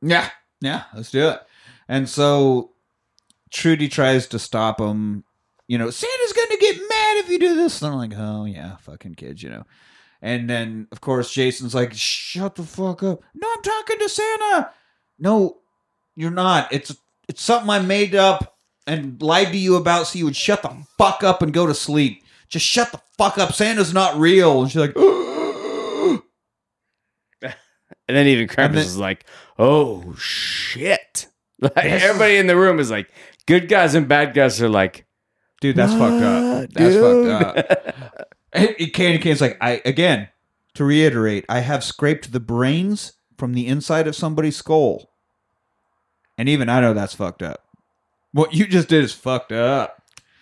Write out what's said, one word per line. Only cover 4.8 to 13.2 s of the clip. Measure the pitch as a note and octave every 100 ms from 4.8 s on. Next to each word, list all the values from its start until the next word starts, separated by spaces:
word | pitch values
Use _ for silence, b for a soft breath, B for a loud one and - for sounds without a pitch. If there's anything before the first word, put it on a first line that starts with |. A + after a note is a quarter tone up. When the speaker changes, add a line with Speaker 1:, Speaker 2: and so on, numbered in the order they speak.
Speaker 1:
him. | G#2 G#2+ G#2+ G#2 - _ _ _ -
You | A#2+
know, | A#2
"Santa's | - A4+ C5 A#4+
gonna | G4 A#4 G#4
get | G#4+ F4+
mad | G4+ A4 G#4+ G#4
if | F4+
you | F4
do | F4 E4
this." | E4+ -
And | D3
I'm | C#3
like, | A2+ G#2
"Oh, | G#2+ G#2+ G#2
yeah, | F2 E2 G2+
fucking | - D#2 F#2+ D#2+
kids, | B1+ C#2+
you | C2+
know." | A1 - b b b b b
And | A2 A#2+ A#2+
then, | A#2+ A2+ A2 G#2+
of | A2+
course, | - B2+ A#2+
Jason's | C3+ B2+ B2+ B2 B2+
like, | B2
"Shut | G#2+ - - - F3 G3 F#3+
the |
fuck | D#3+ - F#3+ F3
up." | G3 E3+